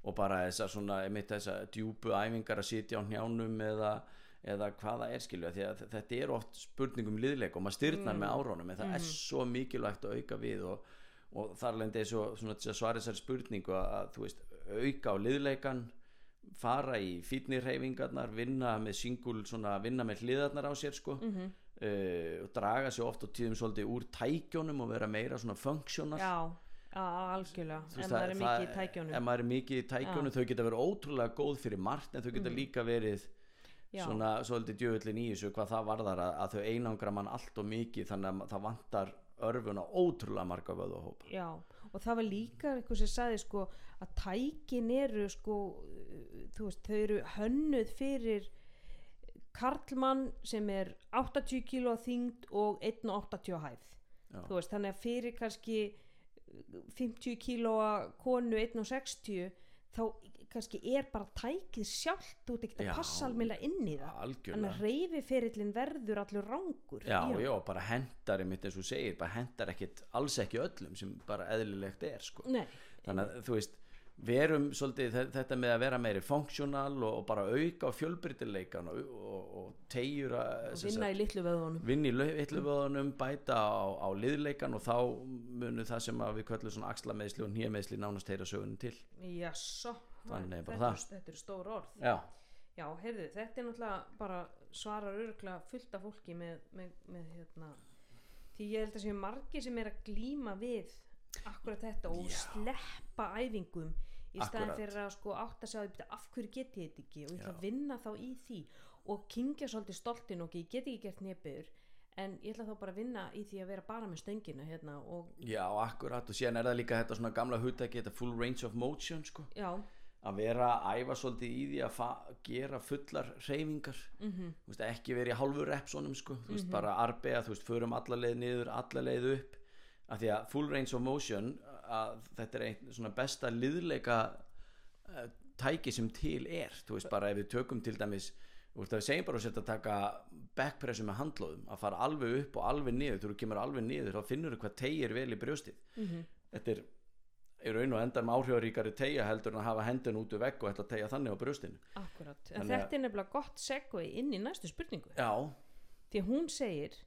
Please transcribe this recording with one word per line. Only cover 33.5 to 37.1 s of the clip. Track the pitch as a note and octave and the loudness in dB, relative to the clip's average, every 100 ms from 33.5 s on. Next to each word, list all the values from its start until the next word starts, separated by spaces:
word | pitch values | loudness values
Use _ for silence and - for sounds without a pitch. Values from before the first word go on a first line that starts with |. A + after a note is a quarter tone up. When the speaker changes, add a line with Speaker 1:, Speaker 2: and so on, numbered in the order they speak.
| - - - - | -18 -18 -16 -8
Speaker 2:
Já. | G3 | -4
Speaker 1:
svona | F3 G#2+ A2 A2 | 0 2 4 4
svolítið | B2 A#2+ A2+ G#2 | 2 0 0 2
djöfullinn | A#2+ A2+ A2 G#2+ | 4 4 2 0
í | A#2+ | 0
þessu, | F#2+ G2+ | 0 -2
hvað | G#2 G2+ | 0 2
það | A2+ G#2+ | 2 2
varðar | A2 G#2 F2+ | 2 2 4
að, | F2+ D#2 | 2 2
að | F#2+ | 0
þau | G#2 | 2
einangra | G#2+ A#2 A#2 G#2+ G#2 | 2 2 2 0 0